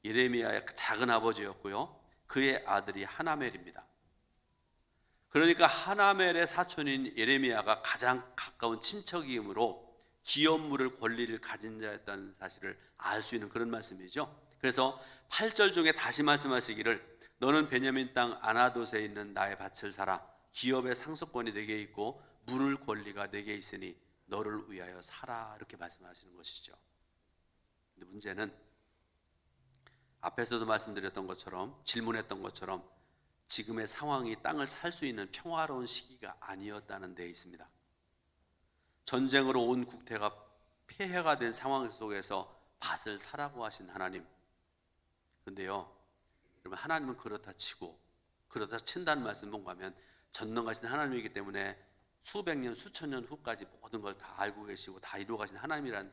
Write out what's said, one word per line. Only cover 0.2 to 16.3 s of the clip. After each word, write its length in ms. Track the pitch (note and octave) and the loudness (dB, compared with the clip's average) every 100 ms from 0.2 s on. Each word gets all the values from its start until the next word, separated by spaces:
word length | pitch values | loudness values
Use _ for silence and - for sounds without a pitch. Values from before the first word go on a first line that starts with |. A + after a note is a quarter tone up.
| B2+ A#2+ A2+ G#2+ - | 4 4 0 0 -4
작은 340 | - - G#2+ B2 | -2 0 2 4
아버지였고요. 920 | A#2 A2+ G#2 G2+ F#2 G2+ G2+ D3 - - _ - | 6 4 2 -2 -6 -6 -4 -4 -8 -20 _ -4
그의 380 | - C3+ C3 - | 2 4 4 2
아들이 380 | G2+ G2+ G2 | 0 0 -4
하나멜입니다. 800 | F#2+ - E3 D3+ B2+ G2 F2 - - _ _ _ _ _ _ _ _ _ _ _ _ _ _ | -6 -4 -2 0 -2 -6 -12 -18 -20 _ _ _ _ _ _ _ _ _ _ _ _ _ _
그러니까 400 | D3 E3 E3+ E3 | 6 8 10 8
하나멜의 800 | - - G3+ G3 G3 F#3 E3+ E3+ | 6 2 6 6 8 6 4 2
사촌인 680 | - F3 - C#3+ C3+ B2+ - | 2 0 0 0 0 0 2
예레미야가 640 | A2+ C3+ C3+ A2+ G#2 G#2+ | 6 6 6 4 4 2
가장 500 | - - B2 B2+ - | 2 2 2 2 0
가까운 460 | - - - A#2 A2+ | -8 -8 -4 -2 0
친척이므로 1040 | - G#3 G3 F3 C#3+ B2 G#2 G2 A2+ F#2 - - _ _ | 0 0 -2 -4 -2 -2 -2 0 0 0 -12 -20 _ _
기업 380 | - C#3 D3+ D#3+ | 0 6 6 6
물을 320 | D#3 C#3 C3 | 2 0 0
권리를 480 | B2+ A2+ A#2 A#2 A2 | 0 -2 0 -2 -4
가진 380 | - G#2+ G#2+ A2 | -6 -8 -8 -8
자였다는 560 | G#2+ G2+ - G2 G2 | -8 -8 -8 -10 -10
사실을 420 | F#2+ F#2+ - G2 F#2+ - - | -12 -12 -10 -10 -10 -14 -8
알 260 | - G#2 | -2 -2
수 140 | A2 A#2 | 0 -2
있는 120 | G#2 | -2
그런 220 | A2+ A#2 | -2 -2
말씀이죠. 760 | A2+ A2 F#2+ F#2 C#3+ D3+ - - - | -2 -4 -8 -8 -4 -4 -6 -20 0
그래서 420 | C3 C3 C3 C3+ - - - | 2 6 4 2 -10 -18 -2
팔 260 | - G#3+ | 2 2
절 180 | A3 G3+ | 6 6
중에 200 | F3 D#3+ | 8 6
다시 320 | D#3 - B2+ | 6 4 4
말씀하시기를, 920 | D3 | 6